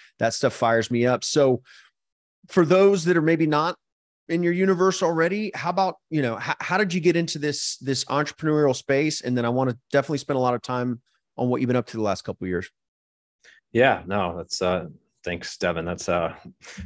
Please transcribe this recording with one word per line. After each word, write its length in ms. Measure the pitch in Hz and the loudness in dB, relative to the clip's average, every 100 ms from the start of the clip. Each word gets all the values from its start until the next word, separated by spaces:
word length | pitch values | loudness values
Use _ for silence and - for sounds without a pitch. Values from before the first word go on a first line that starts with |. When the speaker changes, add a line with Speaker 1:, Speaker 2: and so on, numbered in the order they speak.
| - - | -16 -2
Speaker 1:
that 140 | 113 | -2
stuff 200 | - 127 | 0 -2
fires 380 | - 117 113 110 | 0 2 2 2
me 160 | 120 123 | 0 2
up. 160 | 123 | 0
So 400 | - 151 135 127 _ - _ _ _ _ _ _ - | 0 2 4 2 _ -20 _ _ _ _ _ _ -4
for 160 | 190 156 | 2 4
those 400 | 185 196 196 165 | 6 6 4 2
that 100 | 170 | 2
are 60 | |
maybe 260 | 156 165 160 | 2 2 2
not 300 | 151 165 - _ _ _ _ - | 2 0 -4 _ _ _ _ -6
in 160 | 170 | -2
your 80 | 175 | 0
universe 500 | 175 190 175 190 185 | 2 2 2 2 2
already, 480 | 170 160 170 202 214 - | 0 2 0 0 -6 -6
how 140 | 165 | -4
about, 260 | 180 190 - - | 0 -2 -2 -4
you 120 | 156 | -2
know, 160 | 123 107 | 0 -2
h-, 200 | 123 147 | -4 -4
how 180 | - 185 | -2 0
did 160 | 202 | 0
you 60 | 180 | 0
get 160 | 170 165 | 2 2
into 240 | 165 151 | 0 -4
this, 380 | 147 143 - - | -4 -4 -6 -6
this 260 | 131 131 | -4 -4
entrepreneurial 720 | - 139 147 - 156 151 147 127 | -2 -2 -2 -2 0 2 2 2
space? 460 | - 135 156 - | 0 0 0 -2
And 160 | 123 123 | -2 -2
then 80 | 117 | 0
I 40 | |
wanna 280 | 123 131 117 _ | 0 0 -2 _
definitely 240 | 139 135 143 | -2 0 -4
spend 180 | - 135 | -2 0
a 60 | |
lot 120 | 123 | 0
of 80 | 120 | -2
time 400 | - 123 123 120 _ _ _ - | -4 -4 -2 -4 _ _ _ -4
on 100 | 123 | -2
what 140 | 123 | 0
you've 80 | 123 | 0
been 80 | 123 | 0
up 100 | - | -2
to 80 | 113 | -4
the 80 | |
last 200 | 104 92 | -2 -4
couple 200 | - - | -6 -8
of 60 | 92 | -4
years. 200 | 87 90 _ _ _ _ _ _ _ - - _ | -4 -6 _ _ _ _ _ _ _ -20 -20 _
Speaker 2:
Yeah, 320 | 117 131 98 85 | 4 4 2 -2
no, 280 | 101 87 87 | -2 -2 -4
that's, 260 | - - | -8 -4
uh, 260 | 90 90 82 - _ _ | 0 -2 -4 -16 _ _
thanks, 320 | 90 85 - - | -10 -8 -10 -4
Devin. 300 | 90 85 85 | -2 -2 -6
That's 240 | 87 - | -6 -2
a 280 | 87 82 - - - - - | -2 -2 -6 -20 -20 -20 -16